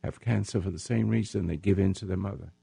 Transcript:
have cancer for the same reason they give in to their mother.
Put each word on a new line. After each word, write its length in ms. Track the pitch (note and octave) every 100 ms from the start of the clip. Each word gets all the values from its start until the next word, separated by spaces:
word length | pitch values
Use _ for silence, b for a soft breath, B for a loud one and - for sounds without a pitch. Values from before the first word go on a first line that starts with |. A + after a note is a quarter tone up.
have 160 | - -
cancer 440 | - G#2+ G2+ A2+
for 80 | F#2
the 80 | D#2+
same 320 | - A2+ A2
reason 360 | A2+ G#2+ G#2+ F2
they 120 | D#2+
give 200 | G2 F#2+
in 140 | G2
to 140 | F#2+ G2
their 100 | F#2
mother. 360 | G2 G2 E2+ _